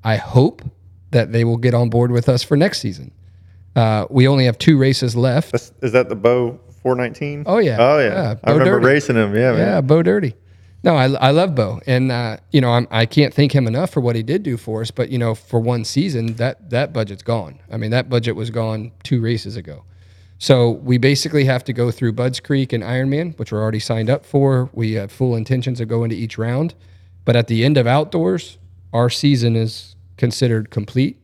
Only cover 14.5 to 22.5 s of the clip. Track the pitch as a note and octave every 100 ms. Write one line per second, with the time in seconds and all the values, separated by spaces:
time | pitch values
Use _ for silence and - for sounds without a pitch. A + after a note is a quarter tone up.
14.5 | A#2 - A2 A2+ - B2 B2+ A#2 A2 _
15.5 | A#2+ A2+ A#2+ A2 C#3 F#3+ C3 A2+ A2+ B2
16.5 | - G2 A#2 C#3 A#2+ G#2 G2 - A#2 E2
17.5 | - - A2 A2 A#2+ B2+ A#2+ A#2 G#2 A2+
18.5 | A2+ A2 A2 A2+ - - B2+ A2+ A#2 G2
19.5 | G#2+ D#2+ C#2+ - - - - _ - -
20.5 | C3 A#2+ A2+ B2+ B2 B2+ C#3 D#3+ D3+ C3+
21.5 | B2+ - A#2+ A#2+ A2+ A#2+ A2 B2+ B2+ -